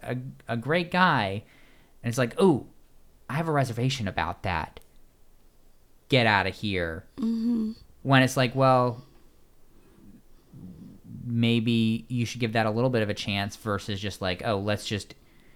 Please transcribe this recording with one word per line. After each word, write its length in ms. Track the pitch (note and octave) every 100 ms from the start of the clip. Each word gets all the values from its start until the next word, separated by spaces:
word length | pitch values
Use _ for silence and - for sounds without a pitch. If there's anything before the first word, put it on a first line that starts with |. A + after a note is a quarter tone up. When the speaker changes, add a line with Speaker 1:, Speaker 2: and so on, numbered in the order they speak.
Speaker 1:
a, 160 | A#2 B2+ C3 - -
a 100 | A#2
great 320 | B2 F3 E3+
guy." 540 | F3+ F#3 C#3 G2 G2+ - - - - - -
And 80 | A#2+
it's 80 | A#2
like, 160 | A#2+ -
"Oh, 260 | F#3+ B2+ - - - - - - -
I 40 | C#3+
have 120 | E3
a 40 |
reservation 560 | C#3+ B2+ A2+ B2+ C3+ G2
about 340 | F2 D#2+ -
that. 360 | G2+ E2+ - - - - - _ - - - _ - - _ - _
Get 160 | C3 A2+
outta 240 | G2+ F#2+
here." 560 | - G#2+ F#2 E2+ E2 - -
Speaker 2:
Mm-hmm. 560 | A3+ A3+ A#3 A#3 A3 A3+ - -
Speaker 1:
When 220 | C3 C3+
it's 120 | C3 C3+
like, 180 | B2+ C3
well, 500 | C3 B2+ B2 A#2 - - - - - - - - - - - - - - _ - F3+ - - - - A2+ A#2+
maybe 800 | A#2 A#2 A#2 A2+ A#2 A2+ A2+ -
you 180 | B2 A2+
should 160 | A#2+
give 120 | A#2
that 120 | A2+ A2
a 60 |
little 180 | A2 C3
bit 140 | A#2+
of 60 | G#2
a 40 |
chance 420 | G2 - G2+ G2+ -
versus 440 | A2 G2+ - G2
just 220 | G2+ -
like, 200 | F#2+ F2+ A#2
"Oh, 120 | G2
let's 280 | G#2 G#2 -
just 300 | G#2 - - - - -